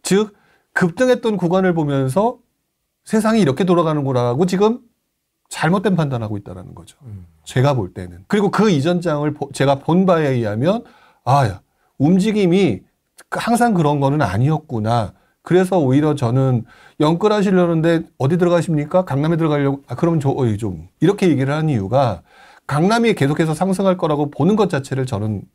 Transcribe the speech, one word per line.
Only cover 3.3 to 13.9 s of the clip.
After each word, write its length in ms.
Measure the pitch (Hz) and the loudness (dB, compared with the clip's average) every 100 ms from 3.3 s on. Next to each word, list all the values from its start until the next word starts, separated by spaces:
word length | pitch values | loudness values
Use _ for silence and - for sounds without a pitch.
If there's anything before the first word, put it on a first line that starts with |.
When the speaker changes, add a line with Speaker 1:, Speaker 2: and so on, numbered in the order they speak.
| 226 | 2
Speaker 1:
이렇게 240 | 160 127 | 2 2
돌아가는구나라고 800 | 185 190 165 151 135 123 120 123 180 | 2 2 2 -2 0 0 0 0 0
지금 340 | 185 208 240 _ _ _ _ _ _ _ | 2 0 0 _ _ _ _ _ _ _
잘못된 440 | - 156 196 208 | -4 -2 0 0
판단하고 440 | 180 147 127 107 104 | 0 -2 -4 -6 -8
있다라는 360 | 95 92 90 | -10 -18 -18
거죠. 220 | 85 82 _ | -20 -20 _
Speaker 2:
음. 240 | 131 101 87 _ | -20 -20 -20 _
Speaker 1:
제가 300 | - 131 135 | -6 0 2
볼 180 | 135 90 | 0 -4
때는. 320 | - 90 87 - | -8 -14 -16 -2
그리고 220 | 208 202 | 0 0
그 200 | - 220 | 2 2
이전 320 | 156 147 175 | 2 0 -2
장을 280 | 175 147 151 | -2 -2 -2
보-, 180 | 147 139 | -4 -10
제가 280 | - 139 135 | -2 0 0
본 260 | - 170 190 | 0 2 2
바에 220 | 165 147 | 2 2
의하면, 560 | 127 110 107 147 226 233 _ _ _ | 0 -2 0 0 0 -6 _ _ _
아, 220 | - 143 117 | 0 2 2
야, 140 | 92 _ _ _ _ | -2 _ _ _ _
움직임이 840 | 139 185 220 214 185 180 180 92 _ _ _ - _ | 2 4 2 2 2 4 2 -2 _ _ _ -20 _
항상 440 | 269 - 233 240 | -6 -2 0 2
그런 260 | 185 147 | 2 0